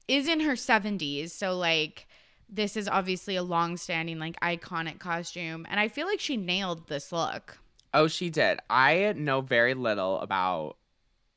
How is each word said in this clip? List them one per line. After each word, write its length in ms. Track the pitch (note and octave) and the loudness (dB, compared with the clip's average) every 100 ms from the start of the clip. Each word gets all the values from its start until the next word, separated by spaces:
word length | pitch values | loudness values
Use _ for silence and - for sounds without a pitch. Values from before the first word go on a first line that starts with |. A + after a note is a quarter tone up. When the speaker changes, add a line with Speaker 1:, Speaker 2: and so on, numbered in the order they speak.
| - | 0
Speaker 1:
is 200 | C#4 C#4+ | 2 2
in 140 | D#4+ | 2
her 140 | D#4 B3 | 2 0
seventies. 760 | - A3 G#3 G3 D3 C#3+ E3 | 2 2 2 -4 -4 -4 -6
So, 240 | - F#3+ F3+ | -4 -2 0
like, 500 | E3+ D#3+ D#3 - - - _ _ - | 2 2 0 -6 -20 -20 _ _ -10
this 300 | G#3 G3+ A3 | -4 -4 -4
is 100 | G3 | 0
obviously 480 | F#3+ F#3 F3+ - F#3 | 0 0 -4 -2 -4
a 60 | |
long-standing, 800 | F3+ E3+ E3+ F3 - E3 E3 D#3+ | 0 0 0 -2 -4 -4 -4 -6
like, 200 | D#3+ - | -8 -4
iconic 580 | F3 E3+ - E3+ E3 - | -4 -4 -6 -6 -6 -8
costume. 640 | F#3 E3+ E3+ F3+ E3 E3 E3 | -6 -6 -6 -8 -8 -10 -6
And 80 | G3+ | -2
I 80 | G#3+ | -2
feel 180 | C#4 F4+ | -2 -4
like 140 | G4 | -4
she 180 | - A#3+ | -4 -4
nailed 500 | F3+ F#3 F#3+ E3 - | -2 -2 -2 -6 -6
this 240 | D3 - | -8 -4
look. 460 | E3+ D3+ - - - _ _ _ C#3+ | -4 -4 -6 -12 -20 _ _ _ 2
Speaker 2:
Oh, 120 | D#3 | 4
she 220 | - F3 | 0 -2
did. 300 | D3+ G#2 - - | 2 2 2 2
I 420 | B2 C3+ E3+ G#3 D#3+ | 6 6 6 2 0
know 240 | D3 C3+ | 0 0
very 320 | C3 A#2+ A#2+ | 2 4 4
little 460 | C3 A#2+ G#2 F#2+ F#2+ | 4 0 2 0 0
about 560 | G2+ G2 F#2 E2+ D#2 - _ _ _ _ _ | 0 0 0 0 -4 -10 _ _ _ _ _